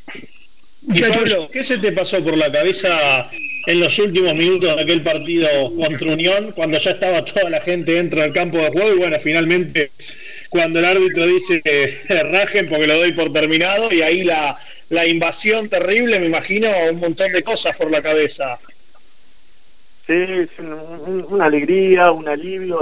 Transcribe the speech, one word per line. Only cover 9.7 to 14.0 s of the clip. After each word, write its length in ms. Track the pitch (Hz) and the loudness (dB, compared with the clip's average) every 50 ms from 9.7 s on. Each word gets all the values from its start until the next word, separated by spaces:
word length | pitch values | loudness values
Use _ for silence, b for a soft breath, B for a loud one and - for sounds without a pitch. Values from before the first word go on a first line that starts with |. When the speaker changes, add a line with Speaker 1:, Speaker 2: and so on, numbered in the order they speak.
| 139 160 147 - - - B B B B B B B B B B | 0 -2 -2 -2 -4 -14 B B B B B B B B B B
Speaker 1:
cuando 300 | - 175 165 160 165 165 | 0 0 0 2 2 2
el 60 | 170 | 2
árbitro 400 | 180 190 196 185 185 151 170 165 | 4 4 4 4 2 2 2 2
dice, 360 | 175 180 185 185 185 175 160 - | 4 2 2 2 0 0 0 2
eh, 360 | 156 143 143 139 131 135 - - | 2 2 2 2 0 -2 -6 -4
<laughs> 240 | - 196 165 151 151 | 0 0 0 2 2
"rajen 380 | 170 190 202 190 - 202 185 151 | 2 0 0 2 0 0 0 0
porque 180 | 160 151 156 | 0 2 2
lo 80 | 151 151 165 | 4 4 4
doy 120 | 170 175 | 4 2
por 220 | 147 165 160 151 143 | 2 0 0 0 0
terminado", 580 | 156 156 156 160 160 170 185 196 208 226 220 | 0 0 2 2 2 2 2 0 0 0 2
y 100 | 185 165 | 2 2